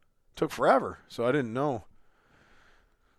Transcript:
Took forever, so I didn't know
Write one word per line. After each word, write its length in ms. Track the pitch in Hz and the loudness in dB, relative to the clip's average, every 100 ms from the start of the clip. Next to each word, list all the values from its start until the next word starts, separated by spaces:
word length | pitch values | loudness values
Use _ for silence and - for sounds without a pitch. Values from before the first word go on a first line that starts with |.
| _ _ _ - | _ _ _ -4
Took 160 | 156 | -4
forever, 480 | - 147 262 98 85 - | 2 4 4 2 -8 -12
so 180 | - 117 | -2 0
I 40 | |
didn't 220 | 147 120 | 0 0
know 320 | 120 151 117 - - - _ _ _ _ _ _ _ _ _ _ | -4 -4 -4 -10 -20 -20 _ _ _ _ _ _ _ _ _ _